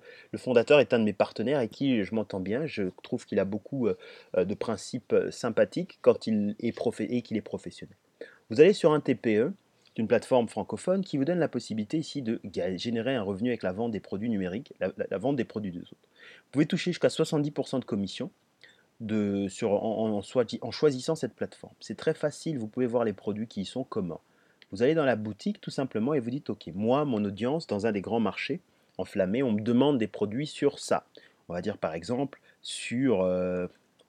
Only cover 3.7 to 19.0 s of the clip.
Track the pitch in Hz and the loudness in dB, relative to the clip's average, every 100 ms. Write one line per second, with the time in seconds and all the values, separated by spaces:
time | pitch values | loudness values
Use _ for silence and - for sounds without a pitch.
3.7 | 139 113 92 - - - - 92 101 - | 0 0 0 -6 -20 -4 0 0 0 -4
4.7 | 90 - 131 - 104 92 - 120 110 104 | -4 -6 -10 2 2 2 -2 -2 2 2
5.7 | - 185 - - 113 - 107 104 107 120 | 2 -6 2 4 4 4 2 2 0 -4
6.7 | - 120 - 110 123 113 110 - 95 - | -2 -4 -2 -2 -4 -2 -6 -4 -10 -10
7.7 | - - - _ - - - - 113 170 | -14 -18 -18 _ -20 -20 -18 -4 8 8
8.7 | 202 165 151 143 120 117 107 135 202 _ | 8 4 4 2 0 2 2 2 -2 _
9.7 | _ _ - 110 117 - 131 113 - 95 | _ _ -6 2 2 4 2 2 -4 -6
10.7 | 110 - 196 185 143 139 175 139 123 - | -4 -2 -2 0 -2 0 0 0 -2 -6
11.7 | 110 104 156 151 143 113 117 104 92 90 | -6 -2 -4 -4 -6 -4 -4 -6 -6 -4
12.7 | 90 117 117 113 135 98 95 123 117 95 | -4 -4 -2 -2 -2 -2 -2 -2 0 -2
13.7 | 92 117 101 - 98 117 104 90 101 - | -2 -2 -4 -6 -6 -2 0 0 -4 -8
14.7 | - 92 - - 98 120 143 110 110 104 | -4 -4 -4 -4 -2 -2 -2 -2 -4 -6
15.7 | 87 87 - _ _ - - _ 131 160 | -8 -12 -20 _ _ -20 -20 _ 0 0
16.7 | 175 180 165 131 - 160 156 147 - - | 0 -2 2 0 2 0 0 -2 -4 -4
17.7 | 131 - 104 98 - 131 _ _ _ - | -4 -2 -4 -4 -6 -10 _ _ _ -20
18.7 | _ _ - | _ _ -12